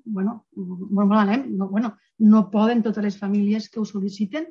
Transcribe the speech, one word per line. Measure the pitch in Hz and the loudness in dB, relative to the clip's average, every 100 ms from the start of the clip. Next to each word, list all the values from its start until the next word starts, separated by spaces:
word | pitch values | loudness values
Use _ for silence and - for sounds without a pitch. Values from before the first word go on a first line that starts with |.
bueno, | 226 196 196 233 _ | -8 -4 -4 -4 _
molt | - 180 180 190 196 202 | -12 -10 -10 -4 2 4
malament, | 214 202 240 262 | 4 2 0 -2
no, | 196 190 | -6 -4
bueno, | 202 233 - _ - | -2 -4 -8 _ 2
no | 214 220 196 | 6 6 4
poden | 214 220 240 214 | 2 2 2 0
totes | 208 | -2
les | 202 196 | -4 -4
famílies | 196 208 202 214 - | -2 0 0 -2 -4
que | 226 | -8
ho | |
sol·liciten, | 208 202 196 196 208 302 330 | -6 -4 -6 -4 -4 -6 -8